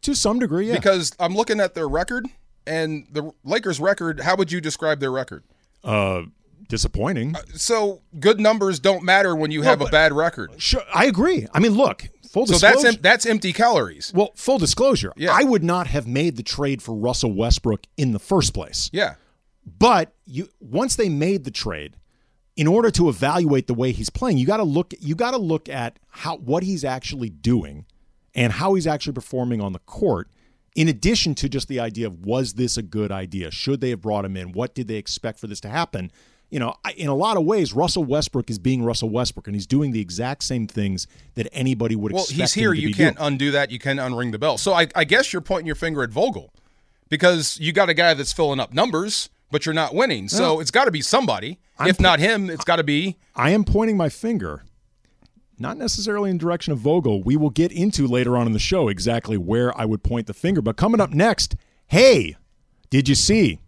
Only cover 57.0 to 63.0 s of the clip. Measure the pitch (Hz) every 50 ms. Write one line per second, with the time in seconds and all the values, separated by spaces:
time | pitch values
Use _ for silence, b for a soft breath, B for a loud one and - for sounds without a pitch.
57 | 160 120 107 98 92 107 135 151 151 147 113 - 165 175 - 170 175 214 202 -
58 | 143 127 120 123 127 120 123 123 120 113 110 107 - - 190 190 151 110 101 90
59 | 90 113 117 117 - - 110 101 87 82 107 117 123 120 - - 113 110 110 104
60 | _ - 123 120 110 - 101 - - 170 196 170 117 113 107 - 160 214 226 220
61 | 202 151 139 143 190 233 196 - - - - - _ _ _ _ _ _ - 170
62 | 247 269 240 151 104 78 80 - _ _ _ _ _ _ _ _ _ _ - 135